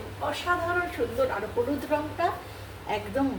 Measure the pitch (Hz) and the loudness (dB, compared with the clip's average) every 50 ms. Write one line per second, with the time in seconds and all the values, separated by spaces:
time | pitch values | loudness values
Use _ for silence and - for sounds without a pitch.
0 | 220 - - - 269 294 285 - - 349 359 359 339 339 349 359 349 349 - - | -4 -8 -8 -4 -4 -2 -2 -2 2 2 2 2 4 2 2 2 2 0 0 0
1 | 254 214 220 240 269 254 233 233 214 214 - 233 240 247 294 - - 277 294 294 | -2 0 2 2 2 2 2 -2 -4 -2 0 0 2 2 2 0 2 2 2 2
2 | 302 302 - - 339 370 - - - - - - - - - - - - 208 208 | 2 -2 0 2 2 2 2 0 -6 -10 -12 -12 -12 -12 -12 -12 -4 -2 -2 -2
3 | - 202 190 269 277 269 226 | -2 -2 0 2 2 2 2